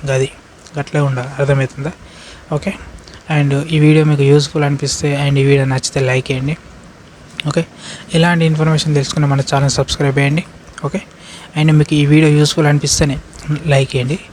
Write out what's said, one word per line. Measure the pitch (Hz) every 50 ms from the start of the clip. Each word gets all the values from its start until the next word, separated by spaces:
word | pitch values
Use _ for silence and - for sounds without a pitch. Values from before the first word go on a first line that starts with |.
| - 139
గది | 135 131 135 - - - - - - - - - - 147
గట్లే | 143 - - 151
ఉండాలి. | 143 139 131 127 123 135 - -
అర్థమవుతుందా? | 143 139 143 135 135 127 - - 139 - - - - - - - - - - - - - 156
ఓకే, | 147 - 196 196 - - - - - - - - - - - 156 147
and | 147 139 139 139 147 160
ఈ | 160 156
వీడియో | 151 151 151 156 156
మీకు | 156 151 139 139
యూజ్ఫుల్ | 139 143 151 143 147 - 160 147
అనిపిస్తే | 143 143 139 147 139 - - - 147 143 143 143 143
and | 139 139
ఈ | 135
వీడియో | 139 139 139 135
నచ్చితే | 135 131 131 - - - 143
లైక్ | 135 127 127 131 131 -
చేయండి. | 139 131 131 143 160 - - - - - - - - - - - - - - - - - - 156
ఓకే, | - 170 165 - - - - - - - - - -
ఇలాంటి | 165 165 175 175 170 165
ఇన్ఫర్మేషన్ | 160 156 151 156 160 160 151 - 156 147
తెలుసుకుని | 143 135 - - 160 147
మన | 143 139 135
ఛానల్ | 135 - - 139 139 139
సబ్స్క్రైబ్ | 127 - 135 - - - 147 139 131 143
చేయండి. | 139 139 143 165 - - - - - - - - -
ఓకే, | 143 - 190 - - - - - - - - - - - 151
and | 151 156
మీకు | 156 151 147 - 156
ఈ | 147 147
వీడియో | 143 151 156 160 151
యూజ్ఫుల్ | 147 147 151 143 - - 156 147
అనిపిస్తేనే | 147 147 147 143 - - 165 143 135 - - - - - - 151 151 143 160
లైక్ | 165 143 139 139 135 -
చేయండి. | 131 123 127 156 196 - -